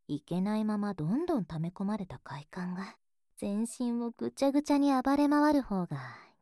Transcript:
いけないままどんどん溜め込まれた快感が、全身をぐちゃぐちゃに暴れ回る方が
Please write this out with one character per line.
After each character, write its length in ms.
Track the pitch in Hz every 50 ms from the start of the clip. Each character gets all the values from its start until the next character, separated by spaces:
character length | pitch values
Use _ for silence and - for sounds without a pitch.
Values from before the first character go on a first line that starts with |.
| _
い 140 | - 147 139
け 220 | - - 170 180
な 160 | 185 208 214 214
い 80 | 220
ま 100 | 214 214
ま 160 | 208 208 208
ど 140 | 202 - 151
ん 180 | 160 214 285 359
ど 160 | 349 339 240
ん 60 | 175
溜 120 | - 165 156
め 100 | 165 180
込 140 | - - 196
ま 120 | 202 214
れ 80 | 214 190
た 140 | - 135 -
快 260 | - - - 143 147 -
感 240 | - 185 180 180 180
が、 240 | 185 190 208 - _ _ _ _ _ _ _ _ -
全 220 | 214 202 202 208
身 400 | 233 233 - - 247 240 233 240
を 80 | 240 233
ぐ 200 | 226 - 233 240
ち 120 | - - 269
ゃ 80 | 277
ぐ 100 | 269 294
ち 100 | 294 -
ゃ 60 | 294 285
に 140 | 285 285
暴 240 | 269 254 254 269 277
れ 140 | 285 294 285
回 240 | 294 294 294 302 302
る 80 | 285
方 240 | 240 - 202 185 175
が 120 | - 151 135 127 123 120 - - - _ _